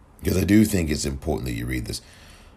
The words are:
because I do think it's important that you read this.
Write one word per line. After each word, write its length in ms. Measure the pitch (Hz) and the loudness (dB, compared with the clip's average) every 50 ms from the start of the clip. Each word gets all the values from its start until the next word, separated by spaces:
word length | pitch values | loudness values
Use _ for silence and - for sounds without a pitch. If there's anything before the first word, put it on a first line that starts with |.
| - - - - - | -20 -20 -14 -6 -4
because 140 | 85 87 | -2 0
I 80 | 90 107 | 0 2
do 180 | 90 101 110 110 | 4 6 6 6
think 260 | - 101 92 82 76 | 6 2 0 0 0
it's 140 | 76 71 - | -2 -2 -4
important 420 | 71 67 67 - 80 71 - 60 | -4 -6 -6 -4 -4 -4 -4 -4
that 80 | 64 60 | -6 -6
you 100 | 57 60 | -6 -6
read 220 | 62 64 64 - | -6 -6 -6 -6
this. 140 | - 58 - - - - - - - - - - - - | -6 -8 -10 -12 -16 -20 -20 -20 -20 -20 -20 -20 -20 -20